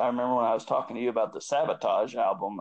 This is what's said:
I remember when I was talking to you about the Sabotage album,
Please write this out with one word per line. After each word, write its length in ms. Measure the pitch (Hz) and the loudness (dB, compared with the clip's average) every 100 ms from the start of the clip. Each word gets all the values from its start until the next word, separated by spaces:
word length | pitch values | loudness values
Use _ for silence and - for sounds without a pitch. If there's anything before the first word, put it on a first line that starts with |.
I 60 | 123 | 0
remember 300 | 123 123 127 | 0 2 2
when 80 | |
I 100 | 113 | 2
was 100 | 110 | 0
talking 300 | - 135 - 117 | 0 -2 -2 -4
to 60 | |
you 60 | 123 | -2
about 240 | 113 107 | 0 0
the 60 | - | -4
Sabotage 760 | - 143 151 - 101 98 113 | -2 0 0 0 0 2 0
album, 460 | 120 101 95 101 101 | 0 0 0 -4 -6